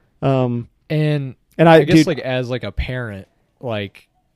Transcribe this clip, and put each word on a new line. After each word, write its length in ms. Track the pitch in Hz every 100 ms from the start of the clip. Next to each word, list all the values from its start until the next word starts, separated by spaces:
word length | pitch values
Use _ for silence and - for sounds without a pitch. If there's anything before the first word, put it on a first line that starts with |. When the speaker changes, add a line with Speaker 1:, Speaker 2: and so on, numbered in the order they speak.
| _ _
Speaker 1:
um, 460 | 139 135 127 120 117 _ -
Speaker 2:
And 460 | 156 151 147 135 - _ -
Speaker 1:
and 100 | 165
I, 60 | 160
Speaker 2:
I 80 |
guess, 120 | 147 160
Speaker 1:
dude 100 | 156
Speaker 2:
like, 120 | 131
as, 280 | 131 127 120
like, 160 | 123
a 80 | 107
parent, 560 | - - 127 120 98 - _ _ _
like, 480 | 131 110 101 - _ _ _